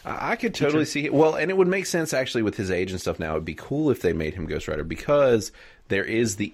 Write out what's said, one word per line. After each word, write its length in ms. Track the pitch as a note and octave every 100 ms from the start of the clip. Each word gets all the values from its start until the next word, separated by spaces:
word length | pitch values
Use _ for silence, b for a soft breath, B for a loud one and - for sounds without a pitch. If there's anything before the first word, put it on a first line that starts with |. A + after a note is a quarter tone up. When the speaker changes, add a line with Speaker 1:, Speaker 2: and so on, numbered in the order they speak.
Speaker 1:
I, 280 | - - C#3+
I 40 | A#3
could 160 | A#3
totally 260 | - C#3+ D3+
Speaker 2:
Teacher. 60 | D3+
Speaker 1:
see 140 | D3+
it. 100 | D3
Well, 220 | C#3 D#3 D#3
and 120 | D#3
it 40 | F#3+
would 120 | F3+
make 180 | F#3+ F3+
sense, 260 | F3 D#3+
actually, 300 | C3+ C3 B2
with 140 | G#2+ F#2+
his 160 | F#2+
age 180 | F2+ F#2
and 100 | F#2
stuff 200 | - E2+
now. 120 | D#2+
It'd 120 | D#2
be 100 | D#2+
cool 360 | D#2+ - C#3 D#3
if 80 | A#2+
they 120 | F2+
made 220 | E2 D#2
him 120 | E2+ D#2
Ghost 200 | D2+ -
Rider, 160 | D2+
because 680 | D#2 - - D3 C3+ A#2 G2 - B B -
there 160 | G2
is 320 | - A2+ A#2 G2+
the 160 | G#2